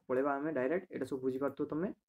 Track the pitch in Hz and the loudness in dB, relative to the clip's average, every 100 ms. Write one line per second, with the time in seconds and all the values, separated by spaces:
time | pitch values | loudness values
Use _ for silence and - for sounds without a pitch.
0 | - 127 143 139 156 139 131 180 190 - | 0 2 4 2 0 0 2 0 -2 -6
1 | 131 135 131 131 139 135 143 151 202 - | -4 0 0 0 -2 -2 -4 -2 -2 -6